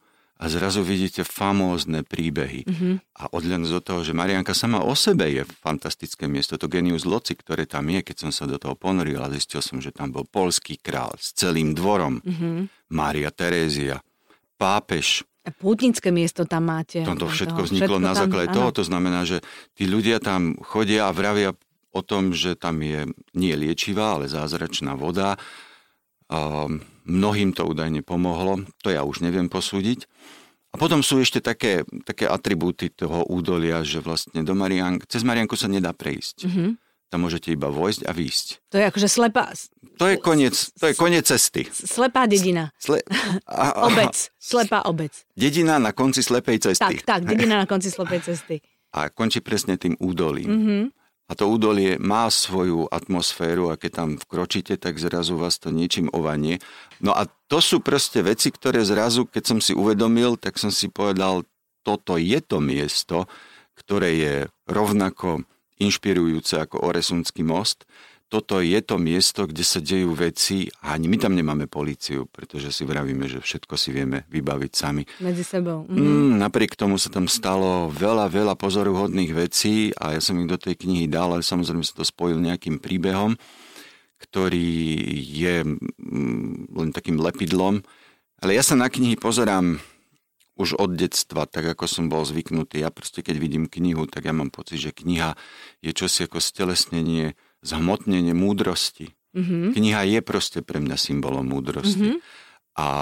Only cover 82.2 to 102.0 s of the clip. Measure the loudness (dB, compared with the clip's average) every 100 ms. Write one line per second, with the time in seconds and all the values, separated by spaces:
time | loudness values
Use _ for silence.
82.2 | 0 2 0 -2 -4 -6 -4 -2 0 0
83.2 | 0 -2 -10 -20 -20 -20 -20 -20 _ _
84.2 | -6 -2 2 2 0 0 0 -2 -4 -6
85.2 | -6 -2 0 2 0 -2 -6 -10 -8 -4
86.2 | -2 -2 -4 -8 -8 -6 -4 -4 -2 0
87.2 | 0 -2 0 2 2 0 -4 -18 -20 _
88.2 | _ _ 2 4 4 4 2 2 2 2
89.2 | 0 2 4 4 2 0 -6 _ _ _
90.2 | _ _ _ -4 -2 0 0 0 0 -2
91.2 | -2 -4 -4 -2 -4 -2 -4 -2 0 0
92.2 | -2 -4 -2 -4 -2 -4 -4 -6 -10 -8
93.2 | -4 -2 -2 -2 -4 -2 0 0 -4 -6
94.2 | -4 -2 -4 -8 -10 -8 -8 -6 -4 -2
95.2 | -2 -4 -14 -20 -20 -10 -8 -4 -2 -2
96.2 | -2 -4 -4 -2 -2 0 -2 -2 0 0
97.2 | -2 -6 _ _ -8 -2 0 0 0 2
98.2 | 2 2 2 2 0 -2 -4 -6 -18 -20
99.2 | _ -4 -2 0 0 2 2 4 2 2
100.2 | 0 -2 -2 -6 -6 -4 -2 -2 -2 -2
101.2 | -2 -2 -2 -4 -4 -2 0 2